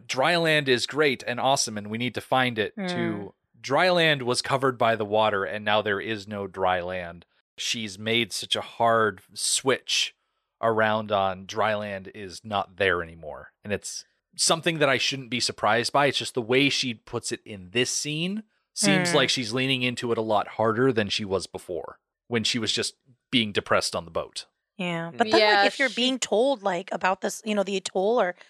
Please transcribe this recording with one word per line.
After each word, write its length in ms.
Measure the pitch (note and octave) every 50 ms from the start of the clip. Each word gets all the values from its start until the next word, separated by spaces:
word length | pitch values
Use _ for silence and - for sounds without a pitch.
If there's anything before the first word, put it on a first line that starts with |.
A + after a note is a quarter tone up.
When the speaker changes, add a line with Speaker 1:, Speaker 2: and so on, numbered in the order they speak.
| A2+ -
Speaker 1:
"dry 280 | - B2+ C3 D#3+ F3 E3+
land 300 | E3 D#3+ D#3 D3+ D3 C3+
is 180 | B2+ A#2 - -
great 360 | B2+ C#3+ D#3 D3 B2 - - A2
and 120 | B2 B2
awesome 380 | A2 C3 C#3 C3+ - A#2+ A2 G#2
and 100 | G2+ G#2
we 80 | A2 A#2
need 180 | B2 B2 G#2+
to 60 | G#2+
find 360 | - - C#3 C3 B2+ B2 A#2+ A2
it" 160 | G2+ F2+ -
Speaker 2:
Mm. 140 | G#3+ G3 F3+
Speaker 1:
to 440 | F3+ F3 E3+ E3+ - G#2 G2+ F#2 - _ _ _ _ A#2
"dry 280 | A2+ A#2+ C3+ D3+ F3+ F#3
land 340 | F3+ F3 E3 D#3+ D3+ C#3 B2
was 180 | A#2 B2 -
covered 360 | - - C#3 C3 C3 C3 B2 A2+
by 180 | B2 A2+ A2+
the 100 | G#2+ G#2+
water 380 | G2+ G#2 G#2+ A2 G#2+ G#2 G2 F#2+
and 200 | D#2+ F#2+ G#2+ G#2
now 180 | G#2 G#2 G#2+
there 200 | G2+ G#2+ G2+ G2
is 260 | D#2 G#2 A2+ G#2 F#2+ G#2
no 200 | G#2+ G2+ G2+ F#2+
dry 340 | F2 F#2+ F#2+ F#2 F#2 F2+
land." 440 | F2 F2+ F#2 F#2 F2 E2+ F2 F2 E2+ _ _ _ _ _ _ -
She's 400 | - - - A#2+ A2 G#2 F#2 G2
made 340 | G#2+ A2+ A#2 A#2 A#2 F#2+ -
such 220 | - - F#2+ -
a 60 | G#2+
hard 600 | - - - - A#2 A#2 A2+ A2+ A2 G#2 F#2+ - - _ -
switch 840 | - - - - - - C3 B2 - - - - - - - - _ _ _ _ _ _ _ _ -
around 500 | - A2+ A2+ A2 A2 G#2+ G#2+ A2 G#2+ G#2
on 340 | G#2+ G2 G2 F#2+ F#2 F#2 F#2+
dry 300 | F2+ G2 A2 G#2 A2 G#2+
land 360 | G#2 G#2 G#2 G2 F#2+ F#2 - -
is 260 | G#2+ G2+ F#2 E2 - -
not 340 | A2+ G#2 G2 - - F#2 F2
there 240 | G2+ F#2 F2 F2 E2+
anymore. 480 | E2 E2 E2 D#2+ D2 C#2 - - - _ _ -
And 80 | G#2
it's 340 | G2+ F#2 - - - - - _ _ _ _ _ _
something 440 | - - - F3 D#3+ C#3+ F3 E3 D#3
that 100 | D3 C#3
I 80 | C3 A#2+
shouldn't 320 | - - C#3 C3+ C3 A2+
be 100 | B2 A#2+
surprised 540 | - - - - - G#2 A2 A#2 A#2 - -
by. 140 | C#3 D3 C#3
It's 100 | - -
just 160 | A#2 - -
the 80 | B2+
way 280 | A2+ G#2+ B2 C3+ C#3 C#3
she 240 | - - - B2+ A2+
puts 360 | G#2+ _ - - A#2+ - -
it 100 | A#2+ - _
in 240 | - G#2+ G2 F2+ F2+
this 200 | F#2 B2 B2+ -
scene 520 | - - - D3 D3+ D#3 E3+ F#3 G3+ A3 G#3+ _ _ _ _ _ -
seems 360 | - - G3+ G3 F#3 F3+ F3
Speaker 2:
Mm. 40 | E3+
Speaker 1:
like 140 | D3 C3 -
she's 240 | - C3+ B2 G#2 A2+
leaning 300 | C3 B2+ C3+ C3+ B2+ B2
into 280 | B2 A#2+ - - A#2
it 60 | A2+ A2+
a 40 |
lot 260 | A2 A2 G#2+ G2+ - -
harder 440 | - - A2 A2+ A2 A2+ B2+ C3+
than 160 | A#2 A2 G#2 G2
she 140 | - - G#2+
was 220 | F#2+ F#2+ F#2 F2
before 540 | - - F#2 - - F2 D#2+ - - - _ _ _ _ _ _ -
when 160 | A#2+ A#2 G#2+
she 140 | - - A#2+
was 160 | A2 G2+ -
just 220 | - G#2 - - _ _ _ B2 _ _ -
being 220 | - B2 A2 G#2
depressed 440 | F#2+ - - - A2+ F#2+ - - -
on 100 | F#2 E2+
the 40 | E2+
boat. 360 | E2 E2+ C#2+ A1+ - - - _ _ _ _ _ _ -
Speaker 2:
Yeah. 340 | F#3 F3 E3+ E3 E3 E3+
Speaker 3:
Mm. 60 | D#3+ A#2+
Speaker 2:
But 100 | A#3 A3
then, 100 | A3 A3+
Speaker 4:
Yeah, 180 | G#3+ G#3 G#3 G3+
Speaker 2:
like, 100 | G3+ G3+
if 100 | - -
you're 120 | C#4 B3
Speaker 4:
she 60 | G3
Speaker 2:
being 220 | - A#3+ B3+ C4 A#3
told, 460 | - - G#3+ G#3 B3 C#4+ C#4 G#3 G3
like, 260 | G3 F3+ E3+ G3 -
about 300 | - F#3 - F#3 G3 -
this, 220 | - G#3 - - -
you 80 | A3 G#3
know, 80 | G#3
the 160 | G3 F#3+ G3+ F#3+
Atoll 400 | - - - G3 F#3 G#3 A#3+ B3
are 140 | G3 F3 F3+ _ - _